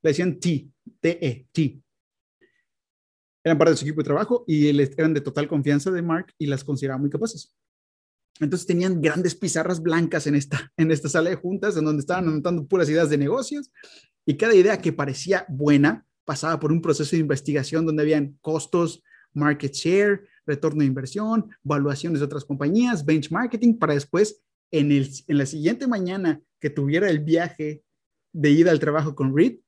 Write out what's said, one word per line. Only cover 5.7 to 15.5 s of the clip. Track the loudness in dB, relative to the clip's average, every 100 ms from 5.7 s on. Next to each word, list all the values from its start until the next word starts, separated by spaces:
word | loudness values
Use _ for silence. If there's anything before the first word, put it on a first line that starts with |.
| 0 0
de | -4
Mark | -2 -4 -6 _
y | -4
las | -4
consideraba | -4 -6 -4 -4
muy | -4
capaces. | -4 -6 -8 -18 _ _ _ _ _ _ _ _ _
Entonces | -4 -4 -2
tenían | 0 0 0
grandes | 0 0 -2
pizarras | -2 -4 -2 -2 -2
blancas | 0 0 0 -2 0
en |
esta, | -2 -2 -6 -8 -2
en | 0
esta | 0 0
sala | 0 0
de | -2
juntas, | -6 -4 -2 0
en | 0
donde | -2
estaban | -2 -2 0
anotando | -2 -2 -4 0
puras | 0 2
ideas | 2 2
de | 2
negocios, | 0 -2 -4 -8 -10 _ -20 -20 _ _ -4
y | 0
cada | 4
idea | 6 6 4
que | -2
parecía | -4 -6 -6 -2 -2
buena | -2